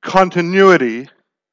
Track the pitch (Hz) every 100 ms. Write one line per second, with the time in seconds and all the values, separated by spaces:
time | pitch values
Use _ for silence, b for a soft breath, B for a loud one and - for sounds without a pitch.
0 | - 190 185 175 170 190 190 170 123 117
1 | 139 _ _ _ _